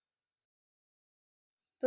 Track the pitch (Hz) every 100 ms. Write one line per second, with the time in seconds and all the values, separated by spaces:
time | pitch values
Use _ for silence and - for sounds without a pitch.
0 | - - - - - - - - - -
1 | - - - - - - - -